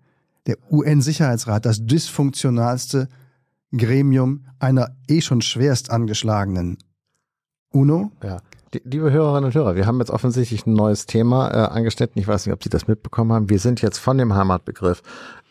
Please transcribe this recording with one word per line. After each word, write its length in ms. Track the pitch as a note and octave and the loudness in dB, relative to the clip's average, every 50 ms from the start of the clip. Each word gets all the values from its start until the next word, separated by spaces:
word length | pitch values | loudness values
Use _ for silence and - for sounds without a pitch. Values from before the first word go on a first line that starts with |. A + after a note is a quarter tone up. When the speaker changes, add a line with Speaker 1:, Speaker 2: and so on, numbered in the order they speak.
| _ _ _ _ _ _ _ _ - | _ _ _ _ _ _ _ _ -8
Speaker 1:
Der 100 | A#2+ A2+ - _ - | -8 -8 -6 _ -2
U-N-Sicherheitsrat, 960 | D#3 D3 C#3+ D3+ D3+ C#3+ A#2+ D3+ D3+ - D#3 B2+ A#2 A2 - A#2 G#2 A2 - | 0 0 2 4 2 2 2 2 0 0 0 0 0 -2 -2 -2 -2 0 0
das 180 | A#2 G#2+ G#2+ A2+ | 0 0 0 0
dysfunktionalste 1200 | A2 D3 E3 - - - - C#3+ C3+ - - - C3 A#2+ A#2 A#2 B2 B2+ B2 - - C#3 C3 C3 B2+ - - _ _ _ _ _ _ _ _ _ _ - | 0 0 0 -2 -4 -4 -2 -2 -2 -2 -2 -2 0 0 0 0 0 -2 -4 -4 -4 -2 -2 -2 -4 -8 -16 _ _ _ _ _ _ _ _ _ _ -4
Gremium 680 | A2+ A2+ A2 C3 C#3 C#3 C#3 C3 C3 B2+ B2+ C#3+ C#3 - - - - | -2 0 2 2 2 4 4 4 2 2 0 -2 -4 -10 -18 -8 -4
einer 360 | C3+ C3 C3 B2+ B2 - - - - | 0 2 2 2 0 -2 -6 -8 -2
eh 140 | - D3+ E3 | 0 0 0
schon 200 | - - C3 A#2 | 0 0 0 0
schwerst 500 | - - - A#2 C3+ C#3+ B2+ - - - | 0 -2 -2 0 0 2 0 0 -2 -2
angeschlagenen 840 | A#2 A#2 A#2 G#2 G#2 - - A2 G#2+ G#2 G2+ G2 F#2 F2+ F2 F2 D#2+ - _ _ _ _ _ _ _ _ _ _ _ _ _ _ _ _ _ _ | -2 -2 -2 -2 -4 -2 -2 0 0 0 0 -2 -2 -4 -4 -4 -6 -10 _ _ _ _ _ _ _ _ _ _ _ _ _ _ _ _ _ _
uno. 400 | - C#3 C#3 D3 D#3 F3 G#3 G#3 - - G#2 | 2 2 4 4 2 2 -2 -4 -8 -10 -10
Speaker 2:
Ja. 140 | G2 F#2 F2+ - _ - _ _ _ - | -10 -10 -10 -12 _ -20 _ _ _ -12
Die, 80 | - - | -12 -10
liebe 260 | B2 C3+ D#3 D#3+ C#3+ | -8 -4 -2 0 2
Hörerinnen 340 | C3+ D#3 D#3 D3 C#3+ C#3+ C#3 | 2 2 2 2 2 0 0
und 100 | B2+ A#2 | 0 0
Hörer, 200 | D#3 C#3 G2 F2 | 0 2 2 2
wir 100 | F#2+ G2 | 2 2
haben 140 | A2+ B2 B2+ | 2 2 0
jetzt 100 | A#2 - | -2 -2
offensichtlich 540 | - - - B2 A#2 B2+ A#2+ - A2+ G#2+ - | -2 -2 0 0 0 0 -2 -2 -4 -4 0
ein 80 | A2+ A2 | 2 2
neues 320 | G#2+ G#2+ G#2+ G#2 - - | 4 4 2 2 0 -2
Thema, 460 | - - A2+ A#2 A#2+ B2+ C3 B2+ - | -2 0 2 2 2 2 2 0 0
äh, 60 | - A2+ G#2+ - | 0 0 0 0
angeschnitten. 500 | - A2+ A2+ A2+ - - A#2+ - - G#2+ | 0 -2 -2 -2 -2 -2 -2 -2 -2 -4
Ich 80 | G2 | -2
weiß 180 | G#2+ G#2 G2 - | 0 -2 -2 -2
nicht, 60 | G2+ F#2 | -4 -6
ob 100 | - - | -4 -4
Sie 60 | - | -4
das 180 | - F2 - | -4 -2 0
mitbekommen 440 | - A2 - - - - A#2 A2+ A2+ A2+ | -2 -2 -2 -4 -6 -2 -2 0 2 2
haben. 160 | A2 G#2+ G2 | 2 2 2
Wir 100 | G#2 F#2 | 2 2
sind 220 | G#2+ B2 B2 - A#2 | 2 0 0 0 -2
jetzt 160 | G2 - - | -2 -2 -2
von 180 | - B2+ C3 | -2 0 2
dem 160 | C3+ B2 A2 G2 | 2 2 2 2
Heimatbegriff 720 | G2 F#2+ F#2+ F#2 F2+ - - - - F#2+ F2 F2 - - - - - - - - - - _ | 2 2 2 0 -2 -4 -8 -8 -2 -2 -2 -2 -2 -6 -18 -20 -20 -20 -20 -20 -20 -20 _